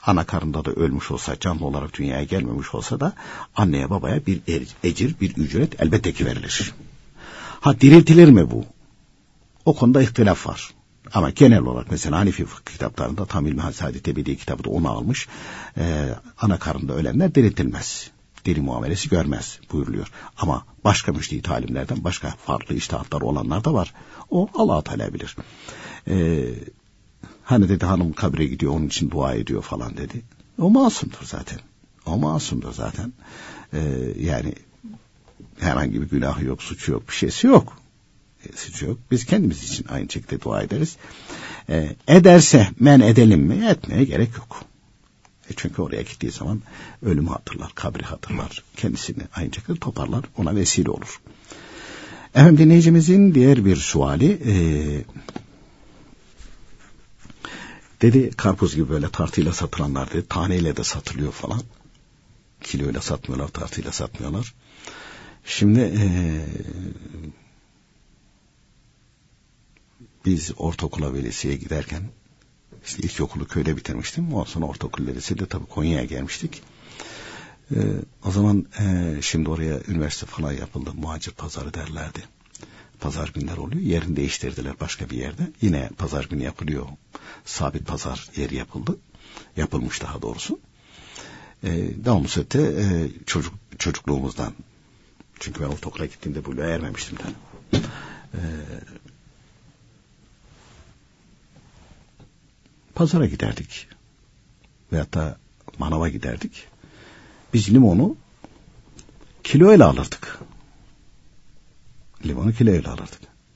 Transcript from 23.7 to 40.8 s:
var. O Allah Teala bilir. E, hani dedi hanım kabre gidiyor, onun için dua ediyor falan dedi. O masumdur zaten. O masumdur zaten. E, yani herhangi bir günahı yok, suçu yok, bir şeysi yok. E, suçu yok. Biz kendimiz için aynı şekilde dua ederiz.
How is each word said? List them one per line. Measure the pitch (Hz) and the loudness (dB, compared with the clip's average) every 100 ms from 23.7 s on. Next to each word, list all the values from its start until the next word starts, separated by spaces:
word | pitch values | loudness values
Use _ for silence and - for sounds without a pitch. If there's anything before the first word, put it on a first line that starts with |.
var. | 135 85 - - - - | 0 -2 -8 -20 -20 -4
O | 180 196 | -2 -2
Allah | 339 220 78 | 0 0 0
Teala | - - 53 | -2 -6 -6
bilir. | - - - - - - - - - - | -8 -12 -14 -18 -20 -20 -18 -18 -12 -4
E, | 92 82 80 62 57 - - _ _ _ _ - - | 0 2 0 -4 -8 -14 -20 _ _ _ _ -20 -10
hani | - 123 92 | 2 4 4
dedi | 95 | 4
hanım | 87 92 85 | 2 2 0
kabre | 76 82 67 73 | -2 -2 0 -2
gidiyor, | 67 71 | 0 -2
onun | 78 76 | 0 -2
için | - 73 | -2 -2
dua | 73 67 | -2 -2
ediyor | 58 57 53 | -2 -4 -6
falan | - - 58 55 | -6 -8 -8 -10
dedi. | - 123 - _ _ - | -12 -12 -16 _ _ -2
O | 175 | 4
masumdur | 254 262 - - - | 4 4 0 -6 -12
zaten. | - - - - - _ _ _ - | -14 -12 -12 -16 -18 _ _ _ -6
O | 92 | -2
masumdur | 76 78 - 60 62 | -2 -2 -4 -6 -8
zaten. | 60 55 - 120 - - - - - - | -10 -10 -8 -12 -12 -20 -20 -20 -20 -10
E, | 76 76 65 64 50 | -6 -4 -4 -6 -4
yani | 82 65 - - _ _ 226 - _ _ _ - - - | -4 -4 -4 -10 _ _ -20 -20 _ _ _ -20 -20 -6
herhangi | 87 65 69 53 | -4 -2 -2 -4
bir | 73 | -2
günahı | 71 67 71 | -2 -2 -4
yok, | 65 65 | -4 -6
suçu | - - - | -10 -10 -4
yok, | 60 - | -4 -6
bir | |
şeysi | - - - 247 | -4 -4 2 8
yok. | 247 - - _ _ _ _ _ _ - | 8 6 -6 _ _ _ _ _ _ -20
E, | - | -18
suçu | - - 73 | -14 -10 -8
yok. | 120 - | -8 -2
Biz | 123 | -2
kendimiz | - 208 110 71 | 2 2 2 -2
için | - - - | -6 -10 -8
aynı | 67 - | -8 -6
şekilde | - - - | -10 -8 -8
dua | - 52 | -4 -4
ederiz. | 69 117 | -4 -2